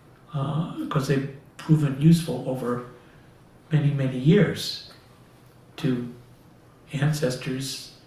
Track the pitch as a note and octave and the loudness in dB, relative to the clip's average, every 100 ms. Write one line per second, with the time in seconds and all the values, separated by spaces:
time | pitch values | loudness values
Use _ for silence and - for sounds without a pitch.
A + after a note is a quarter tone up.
0 | - - - C#3+ C3+ D#3 - D#4+ - C#3 | -20 -20 -10 -6 -2 -2 -4 -6 -4 -2
1 | C#3+ C3 - - - - - D3+ C#3 B2+ | 0 0 -2 -8 -20 -6 2 2 2 4
2 | D#3 E3+ - B2+ C3 B2+ A#2+ A#2+ - - | 6 6 4 -6 -4 -4 -4 -4 -8 -18
3 | - - - - - - - D3+ C#3+ C3+ | -20 -20 -20 -20 -20 -20 -2 2 2 0
4 | B2+ B2 C#3 G3+ D#3+ - - - - - | -2 2 4 6 4 0 -8 -10 -14 -20
5 | - - - - - - - - C3 A#2+ | -20 -20 -20 -20 -20 -20 -20 -4 -2 -2
6 | A#2+ - - - - - - - - C#3 | -6 -12 -20 -20 -20 -20 -20 -20 -10 0
7 | D3 D3+ B2+ - C3+ C3 C3+ - - - | 0 2 -2 -2 -4 -6 -6 -10 -14 -20